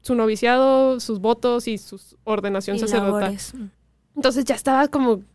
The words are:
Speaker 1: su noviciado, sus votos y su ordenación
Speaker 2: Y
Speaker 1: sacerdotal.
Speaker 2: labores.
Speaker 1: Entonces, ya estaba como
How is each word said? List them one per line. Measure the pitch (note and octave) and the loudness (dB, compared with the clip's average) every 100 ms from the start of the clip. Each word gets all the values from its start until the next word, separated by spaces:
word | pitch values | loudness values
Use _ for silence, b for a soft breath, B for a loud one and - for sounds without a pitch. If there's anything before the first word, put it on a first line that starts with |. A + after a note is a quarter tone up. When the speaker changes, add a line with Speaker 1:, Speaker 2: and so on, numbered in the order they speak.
Speaker 1:
su | - B3 | -2 0
noviciado, | A3 G#3+ A#3 B3+ C4+ C4 C4 B3+ | 0 2 2 4 4 4 4 0
sus | - G#3 | -4 -2
votos | G#3+ A#3 B3 A#3+ A#3 | 0 0 0 0 -2
y | G#3 | -8
su | - G3 - _ | -10 -20 -20 _
ordenación | - G#3+ G3+ G3 G3 G3+ | -4 -2 -2 -4 -4 -4
Speaker 2:
Y | |
Speaker 1:
sacerdotal. | A3 A3+ G3 G#3 | 0 0 0 0
Speaker 2:
labores. | G3 G3+ - B3+ G3+ _ _ _ _ D4 | -2 -4 -12 -12 -14 _ _ _ _ -2
Speaker 1:
Entonces, | C4 A#3+ B3 | 0 0 -2
ya | A3 | -2
estaba | - C4+ C#4+ | 0 2 2
como | C#4+ B3+ G3+ - | 2 0 0 -4